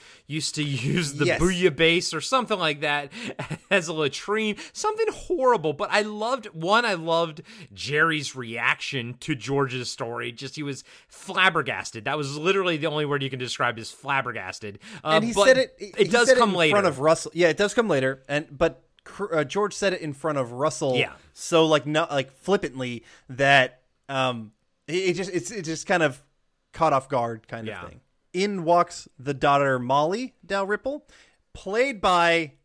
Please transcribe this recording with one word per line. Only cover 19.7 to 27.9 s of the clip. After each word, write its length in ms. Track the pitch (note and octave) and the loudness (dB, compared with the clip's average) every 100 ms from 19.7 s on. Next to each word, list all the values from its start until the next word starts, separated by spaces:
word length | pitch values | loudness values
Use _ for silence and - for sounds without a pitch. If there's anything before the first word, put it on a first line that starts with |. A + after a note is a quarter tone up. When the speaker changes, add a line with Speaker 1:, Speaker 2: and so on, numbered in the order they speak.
Speaker 2:
said 200 | - G3 | -2 -2
it 80 | F3+ | -2
in 120 | D#3+ | -6
front 240 | C#3 E3 C#3+ | -6 -4 -2
of 140 | A#2+ | -4
Russell. 440 | A#2+ D#3 D#3 C#3 B2+ | -2 -2 0 0 0
Speaker 1:
Yeah. 180 | A#2 - _ | -2 -6 _
Speaker 2:
So, 320 | - - E3 D#3+ | -16 2 4 6
like, 220 | D3+ C#3+ | 4 2
no, 180 | D3+ E3 | -2 0
like, 200 | C#3+ C3+ - | -2 -4 -6
flippantly 640 | - G3 E3 B2+ B2+ A#2+ - - - | 0 0 0 -6 -8 -10 -14 -20 -12
that, 520 | B2+ C#3 C#3 C3 - _ _ - | 0 6 6 4 -2 _ _ -8
um, 440 | C3+ C3 A#2+ G#2+ _ _ _ - | -2 -2 -4 -10 _ _ _ -6
it, 220 | F3 F#3+ | -2 0
it 40 | |
just, 160 | E3+ F#3+ | -2 -2
it's, 200 | F3 - | -6 -6
it 140 | G#3+ D#3 | -8 -8
just 200 | D#3+ - | -6 0
kind 160 | F3+ | 2
of 180 | D3+ C3 _ _ _ _ _ | 2 -2 _ _ _ _ _
caught 200 | - D#3+ | 0 2
off 140 | C3+ C3 | 2 0
guard 380 | C3+ A#2 A2+ - | -2 -2 -4 -12
kind 200 | A#2 A2 | -12 -10
Speaker 1:
Yeah. 160 | G2 | -10
Speaker 2:
of 60 | |
thing. 120 | F2 | -14